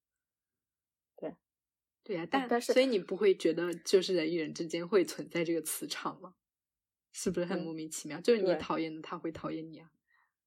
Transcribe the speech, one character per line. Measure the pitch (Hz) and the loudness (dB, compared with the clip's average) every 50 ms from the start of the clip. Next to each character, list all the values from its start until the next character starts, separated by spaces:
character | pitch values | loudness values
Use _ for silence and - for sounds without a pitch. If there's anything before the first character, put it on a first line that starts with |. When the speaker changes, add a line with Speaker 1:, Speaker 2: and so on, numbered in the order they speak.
| _ _ _ _ _ _ _ _ _ _ _ _ _ _ _ _ _ _ _ _ _ _ _ | _ _ _ _ _ _ _ _ _ _ _ _ _ _ _ _ _ _ _ _ _ _ _
Speaker 1:
对。 | - - 156 - - _ _ _ _ _ _ _ _ _ _ _ _ - | -12 -10 -10 -10 -12 _ _ _ _ _ _ _ _ _ _ _ _ -8
Speaker 2:
对 | - 202 165 | -6 -4 -4
呀， | 165 | -2
Speaker 1:
哎， | - - 277 254 240 | 0 0 0 2 2
但 | 240 240 | 0 2
是 | 240 - | 2 4
Speaker 2:
但， | - | 6
所 | 254 | 6
以 | 262 | 6
你 | 269 233 185 | 6 4 0
不 | 170 - 196 | 0 -2 0
会 | 175 214 196 185 | 4 6 6 6
觉 | - - 165 160 | 6 4 2 2
得 | 165 175 175 170 | 2 0 -2 -4
就 | 175 - - - 190 | -4 2 4 4 4
是 | 175 190 185 | 6 4 0
人 | 170 156 160 | 0 0 0
与 | 170 170 | 0 -2
人 | 156 151 151 | -2 -4 -6
之 | - 170 160 | -6 -6 -4
间 | - 170 175 | -4 -6 -2
会 | 175 220 190 165 | 2 4 4 4
存 | - - - - - | 4 0 -8 -8 -4
在 | - 170 165 | -2 -2 0
这 | 165 165 | 0 0
个 | 160 | -2
磁 | 156 - - - 156 - | -2 -4 -6 -6 -8 -8
场 | - - - 156 - - | -8 -6 -6 -8 -8 -8
吗？ | 180 185 - _ _ _ _ _ _ _ _ _ _ _ _ _ _ _ - | -12 -20 -20 _ _ _ _ _ _ _ _ _ _ _ _ _ _ _ -14
是 | - - 196 | -6 -4 -2
不 | 170 180 | -2 0
是 | 175 175 | -2 -2
很 | 190 175 | -2 -4
莫 | 160 165 160 | -4 -6 -6
名 | 160 156 156 | -8 -8 -8
其 | - - - 151 | -10 -10 -10 -8
妙？ | 151 170 | -10 0
Speaker 1:
嗯， | - | 2
Speaker 2:
就 | 240 233 | 4 4
是 | 214 190 | 4 4
你 | 185 - | 2 2
讨 | - - - 160 156 | 0 0 -2 -2 -2
厌 | 165 160 156 | -2 -4 -6
的， | 160 | -10
Speaker 1:
对。 | - - | -10 -10
Speaker 2:
他 | 180 180 | -10 -8
会 | - 165 | -6 -8
讨 | 160 - - - | -8 -6 -8 -8
厌 | 160 160 160 160 | -6 -8 -8 -10
你 | 156 160 | -14 -16
啊， | 165 - _ _ _ _ _ _ _ _ _ _ _ | -18 -20 _ _ _ _ _ _ _ _ _ _ _